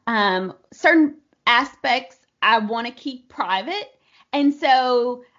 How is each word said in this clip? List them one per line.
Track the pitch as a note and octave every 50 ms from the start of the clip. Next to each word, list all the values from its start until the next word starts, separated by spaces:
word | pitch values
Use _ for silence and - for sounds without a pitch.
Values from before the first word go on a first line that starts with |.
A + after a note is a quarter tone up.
| _
um, | A#3 A#3 G#3+ G3+ G3 F#3 F#3 F#3+ F3+ - - _ _
certain | - - - D4+ F4 E4 D4+ D4 - - _ _ _ _ _
aspects | A3+ A#3+ A#3+ C#4 - - _ - C4 A#3+ C4 B3+ - - _ _ _ _ _
I | - G#3+ A3+ A3+
wanna | G#3+ G#3 A3+ A3+ A#3 B3
keep | B3 - - C#4+ B3+ B3+ _ _
private. | - - G#3+ F3 F#3+ F#3+ G#3+ D#4 F#4+ G#4 - - _ _ _ _ _ _ _ _
And | - C#4+ C#4+ C#4+ C#4+
so | - E4 C#4 C4 C4 B3+ B3+ B3 A#3+ A#3+ B3 B3 B3 - _ _